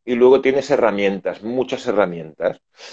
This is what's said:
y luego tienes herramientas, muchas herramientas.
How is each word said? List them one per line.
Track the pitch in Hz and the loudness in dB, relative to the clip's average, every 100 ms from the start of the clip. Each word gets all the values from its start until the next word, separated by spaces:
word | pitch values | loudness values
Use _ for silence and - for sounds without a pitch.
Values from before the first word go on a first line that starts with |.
| - | -4
y | 120 | 4
luego | 123 131 | 6 6
tienes | 131 135 135 | 4 0 0
herramientas, | 139 113 101 101 95 90 90 | 0 0 0 -2 -2 -6 -8
muchas | 107 127 127 127 123 | -6 -4 -4 -6 -2
herramientas. | 101 92 85 80 - 82 - _ _ - | 0 0 -2 -12 -6 -6 -6 _ _ -20